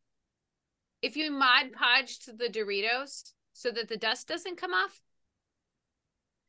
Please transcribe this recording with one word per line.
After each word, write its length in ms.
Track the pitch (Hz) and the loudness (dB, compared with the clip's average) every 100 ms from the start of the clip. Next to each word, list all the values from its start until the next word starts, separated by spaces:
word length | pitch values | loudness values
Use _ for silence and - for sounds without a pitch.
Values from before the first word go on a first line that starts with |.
| _ _ _ _ _ _ _ _ _ _ | _ _ _ _ _ _ _ _ _ _
If 140 | 254 294 | -4 -2
you 160 | 311 | -2
Mod 400 | 277 269 254 262 | 4 6 6 4
Podge 480 | 214 262 247 254 - - | 0 4 4 2 -8 -16
to 80 | |
the 160 | 220 240 | -4 -4
Doritos 840 | 208 202 202 214 247 277 - - _ _ | -2 -2 0 2 0 -2 -10 -16 _ _
so 180 | - 247 | -6 -4
that 160 | 226 220 | -4 -6
the 80 | 220 | -2
dust 320 | 226 247 - | -2 -2 -4
doesn't 300 | 320 381 349 | -6 -6 -6
come 160 | 349 | -2
off. 260 | 370 381 - _ _ _ _ _ _ _ _ _ _ _ _ _ _ | 0 0 -4 _ _ _ _ _ _ _ _ _ _ _ _ _ _